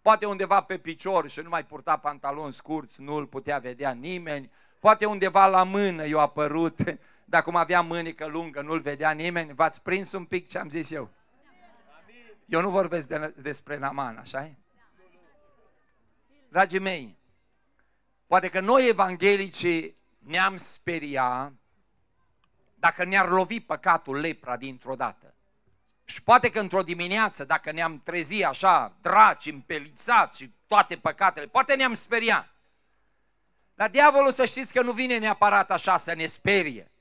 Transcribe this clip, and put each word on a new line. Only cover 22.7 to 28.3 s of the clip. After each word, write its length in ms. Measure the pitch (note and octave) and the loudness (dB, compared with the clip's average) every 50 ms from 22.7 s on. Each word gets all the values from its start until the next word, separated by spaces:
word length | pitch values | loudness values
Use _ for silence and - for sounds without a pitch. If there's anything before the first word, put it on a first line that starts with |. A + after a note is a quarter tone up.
| _ _ | _ _
dacă 240 | - E3+ - - F3+ | 0 0 0 0 -6
ne-ar 260 | F3+ F#3+ G3 F#3 F3 | 0 0 0 2 2
lovi 300 | F3+ F#3+ F#3 F3+ A3 A3+ | 2 0 0 0 -6 -12
păcatul, 600 | - - D#3 C#3+ - F#3 E3+ D#3+ - C#3 C3+ C#3+ | -8 -8 -10 -4 0 0 0 0 0 -6 -6 -6
lepra, 380 | D#3 E3 D#3+ _ - B2+ B2 | -6 -6 -8 _ -10 -10 -10
dintr-o 380 | A#2+ C3 C3+ C3 B2 _ B2 C3 | -8 -10 -14 -16 -16 _ -12 -8
dată. 380 | A#2+ C3 A2 - _ _ C2+ _ _ _ _ _ _ _ _ _ _ _ _ _ _ _ | -6 -8 -8 -8 _ _ -20 _ _ _ _ _ _ _ _ _ _ _ _ _ _ _
Și 180 | - - - _ | -18 -18 -8 _
poate 260 | - A#3 B3 B3 A#3 | 4 4 6 6 2
că 100 | - A3 | -2 -2
într-o 240 | G3+ F3 F3 F#3+ F#3 | -4 -2 -2 -2 -2
dimineață, 640 | E3 F3 F3 F3 F3 G3 A3 A3+ G3 - - C#3+ | -2 -6 -8 -6 -4 0 0 0 -2 -2 -10 -2
dacă 260 | C3+ D#3+ D#3 - D#3 | -2 -2 -2 -2 -8
ne-am 300 | D#3 E3 E3+ E3 D#3+ C#3+ _ | -6 -4 -4 -4 -6 -8 _
trezi 400 | - E3+ F3 D#3 C#3 | -6 -6 -6 -6 -4